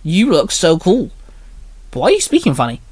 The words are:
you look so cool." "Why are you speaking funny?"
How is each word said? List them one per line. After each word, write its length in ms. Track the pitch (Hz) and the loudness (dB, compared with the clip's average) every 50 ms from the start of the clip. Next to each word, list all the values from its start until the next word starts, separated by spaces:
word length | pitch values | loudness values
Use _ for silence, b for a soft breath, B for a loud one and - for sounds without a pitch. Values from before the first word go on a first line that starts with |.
| - | -8
you 280 | 156 165 190 226 285 | -2 0 0 2 4
look 220 | 202 147 135 - - | 2 2 0 0 -2
so 240 | - 185 165 160 | 0 2 2 2
cool." 340 | 160 - 180 208 254 - - - - b b b b b b b b - - - - - - | 2 2 0 0 0 0 -4 -10 -16 b b b b b b b b -20 -20 -20 -20 -20 -12
"Why 160 | - 120 139 | -6 -2 0
are 40 | 214 | 2
you 100 | 392 415 | 2 2
speaking 320 | - - 294 339 - - 135 | 0 0 -2 0 0 0 -2
funny?" 260 | 127 123 120 120 - - - | -2 -2 -4 -6 -10 -16 -20